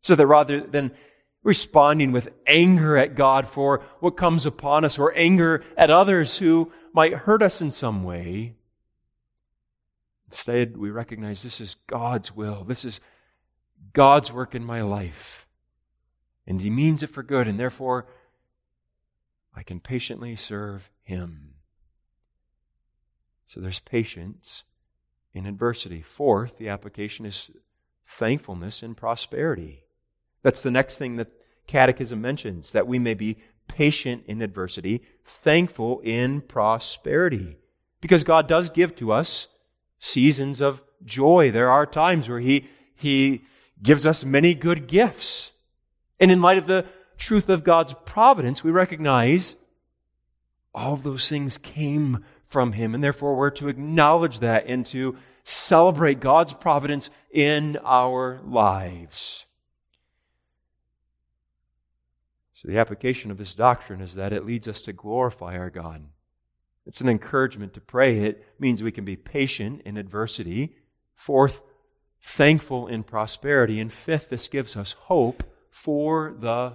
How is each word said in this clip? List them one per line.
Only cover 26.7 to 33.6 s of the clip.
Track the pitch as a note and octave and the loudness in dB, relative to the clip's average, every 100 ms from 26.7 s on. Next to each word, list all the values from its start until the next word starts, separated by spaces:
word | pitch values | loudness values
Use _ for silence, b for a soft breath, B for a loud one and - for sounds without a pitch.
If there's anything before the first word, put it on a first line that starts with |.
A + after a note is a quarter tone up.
| G2+ G#2 G#2 G#2 - | -12 -12 -12 -12 -12
is | A2 F#2+ - _ _ _ _ _ _ | -14 -14 -16 _ _ _ _ _ _
thankfulness | - A2+ C#3+ - F2+ F2+ - | -6 -4 -4 -6 -14 -14 -14
in | A2+ | -16
prosperity. | A2+ A2+ A#2 - A#2 D#3+ A2+ D#2 C#2+ _ _ _ _ _ _ | -10 -8 -8 -8 -6 -6 -6 -12 -20 _ _ _ _ _ _
That's | C3 - | 0 0
the | C3+ | -2
next | B2 C3+ - | -2 -2 -6
thing | C3 A#2 | -10 -8
that | A2+ _ _ _ - | -12 _ _ _ -4
Catechism | C#3 C3 B2+ A#2+ A2+ | 2 4 2 -6 -8
mentions, | A#2+ D3 A2 F2 - | -8 -8 -8 -12 -4
that | A2 B2 | -2 0
we | B2 | -2
may | A#2 | -2
be | G#2 G#2+ A2 b b | -4 -6 -8 b b